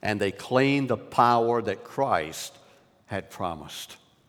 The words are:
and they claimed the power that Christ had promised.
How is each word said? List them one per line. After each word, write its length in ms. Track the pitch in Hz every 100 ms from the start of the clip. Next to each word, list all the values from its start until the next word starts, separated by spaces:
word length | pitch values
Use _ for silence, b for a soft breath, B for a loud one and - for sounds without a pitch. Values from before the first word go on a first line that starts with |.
and 180 | 98 104
they 120 | 101
claimed 560 | 95 - 127 139 139 135
the 80 | 113
power 640 | - - 120 120 117 117
that 220 | 113 98
Christ 720 | - - 139 95 78 80 - - b b b b _
had 240 | 101 92
promised. 640 | - 92 82 73 - - - _ _